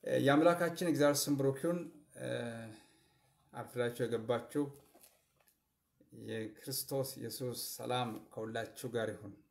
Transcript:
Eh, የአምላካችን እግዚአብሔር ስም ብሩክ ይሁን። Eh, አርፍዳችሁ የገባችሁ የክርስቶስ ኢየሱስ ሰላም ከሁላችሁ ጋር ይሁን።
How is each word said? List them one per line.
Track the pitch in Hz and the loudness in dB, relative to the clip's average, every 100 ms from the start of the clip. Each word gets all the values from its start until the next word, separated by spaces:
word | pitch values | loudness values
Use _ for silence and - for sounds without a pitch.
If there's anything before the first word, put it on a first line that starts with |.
Eh, | - 127 | 2 4
የአምላካችን | 127 143 165 170 170 165 180 | 6 8 8 6 2 0 0
እግዚአብሔር | 143 147 143 | 6 6 4
ስም | - | 2
ብሩክ | 143 135 135 | 2 2 2
ይሁን። | 165 175 151 - - 131 | 0 0 -4 -14 -20 -10
Eh, | 127 123 120 117 113 107 - _ _ _ _ _ _ | -6 -4 -4 -8 -12 -16 -20 _ _ _ _ _ _
አርፍዳችሁ | - 113 123 120 120 | -12 -8 -2 -2 0
የገባችሁ | 120 113 110 120 - 147 143 - - - - _ _ _ _ _ _ _ _ _ _ 117 | 0 0 2 0 0 -2 -2 -4 -20 -20 -20 _ _ _ _ _ _ _ _ _ _ -16
የክርስቶስ | 110 110 110 - - 135 - 139 131 | -8 -6 -6 -10 -8 -6 -2 -2 -2
ኢየሱስ | - 117 - 127 117 - | -4 -10 -6 -6 -6 -8
ሰላም | - 120 123 120 107 - | -8 -4 -2 -2 -6 -12
ከሁላችሁ | - 110 113 110 - 127 | -10 -6 -4 -6 -8 -4
ጋር | 117 107 | -2 -2
ይሁን። | 104 101 - _ | -4 -12 -16 _